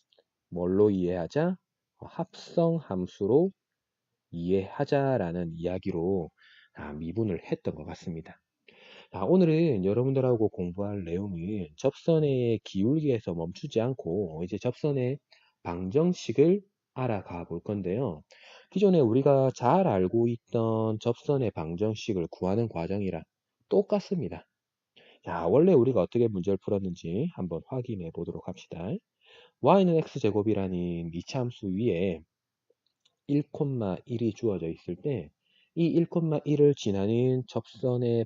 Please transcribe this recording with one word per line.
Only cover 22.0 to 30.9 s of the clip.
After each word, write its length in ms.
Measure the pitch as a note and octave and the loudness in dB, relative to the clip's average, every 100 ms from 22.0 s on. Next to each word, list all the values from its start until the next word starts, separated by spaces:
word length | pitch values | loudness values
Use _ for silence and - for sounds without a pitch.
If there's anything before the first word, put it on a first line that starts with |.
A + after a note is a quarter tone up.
| - F#2+ D#2+ | -4 -2 -4
구하는 380 | - F#2 G2+ A2+ | -4 -2 0 0
과정이랑 560 | E2 E2+ G2 G2 E2 - _ _ _ _ | -2 -4 -4 -4 -6 -10 _ _ _ _
똑같습니다. 760 | F#3+ G3+ G3+ - F#3 F#2+ E2+ - _ _ _ _ _ - _ | 0 2 -2 -2 -6 -6 -10 -16 _ _ _ _ _ -20 _
자, 240 | F#2 F2 E2+ | -8 -4 2
원래 260 | B2 F#3 | 4 6
우리가 280 | D#3 B2 A#2+ | 6 6 2
어떻게 260 | F2 A#2 A#2 | 2 2 0
문제를 300 | G2 F2 G2 | 0 -2 -2
풀었는지 720 | - G2+ F#2+ F2 E2 F#2 E3+ | 0 -2 -2 -8 -6 -4 -4
한번 280 | - F#2 E2 - | -4 -6 -6 -6
확인해 440 | C3 A#2+ G#2 E2 | -8 -6 -8 -8
보도록 360 | E2 F2 F2 - | -8 -8 -8 -10
합시다. 420 | F3+ - D#3+ F3+ F#3+ - _ _ - - _ | -14 -14 -10 -6 -8 -10 _ _ -20 -20 _
Y는 340 | B2+ G3 F#3 D#3+ | 4 6 6 2
X제곱이라는 1160 | D#3 C#3 A2 G#2 G#2 G2+ F#2+ F2+ F2 | 0 -2 0 0 0 0 -2 -2 -4